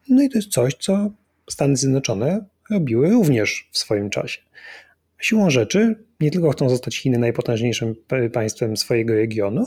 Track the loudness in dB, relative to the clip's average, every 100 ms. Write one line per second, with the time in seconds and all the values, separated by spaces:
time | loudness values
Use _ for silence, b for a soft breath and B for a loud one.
0 | 2 2 4 0 -2 0 0 -2 -2 0
1 | -2 -6 _ _ -16 -2 0 2 0 0
2 | 0 -2 -2 -2 -6 _ _ -2 0 2
3 | 4 4 4 2 0 -4 -8 -10 -4 -4
4 | -2 -6 -6 -10 _ B B B B B
5 | _ _ -2 2 4 2 2 2 2 0
6 | -8 _ -2 2 0 2 0 0 -2 -4
7 | 0 2 0 0 -2 -2 -2 -2 -4 -6
8 | _ -2 -2 -2 -4 -4 -4 -4 -2 0
9 | 2 0 0 0 -2 -2